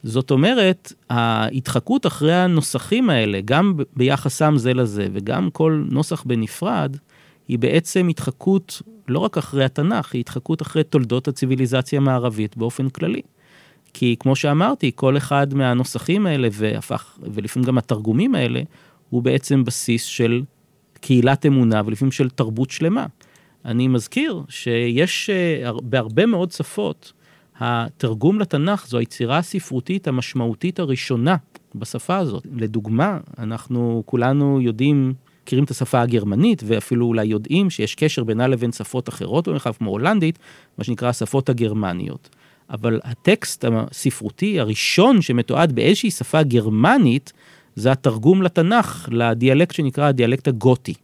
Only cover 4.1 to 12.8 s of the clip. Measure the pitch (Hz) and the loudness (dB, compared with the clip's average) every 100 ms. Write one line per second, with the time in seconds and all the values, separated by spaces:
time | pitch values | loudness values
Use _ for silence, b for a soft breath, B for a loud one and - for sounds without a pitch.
4.1 | 139 135 - 151 147 117 127 117 101 98 | 2 -2 0 2 4 2 0 0 -2 -4
5.1 | 95 101 127 180 - 160 156 147 131 156 | -4 -4 -4 -4 0 0 0 -2 -2 -2
6.1 | 170 127 120 110 - 185 240 135 139 _ | -6 -2 -2 -4 -6 -4 -2 -4 -8 _
7.1 | b b b - 120 127 160 - 190 180 | b b b -6 -2 2 2 0 -2 0
8.1 | 156 - - - 196 190 - - - - | -2 -6 -4 0 0 -2 -18 -18 -18 -4
9.1 | 131 214 165 - 139 135 - 156 220 143 | -2 -2 -4 -4 0 0 0 0 -2 -4
10.1 | 123 120 127 - 160 156 160 151 147 113 | -6 -6 -10 -6 -6 -2 -2 2 0 2
11.1 | 123 139 131 131 131 127 131 127 143 139 | -2 -2 -4 -2 0 0 0 -2 0 2
12.1 | 127 120 107 107 - 117 - | 2 -2 -2 -6 -4 -6 -4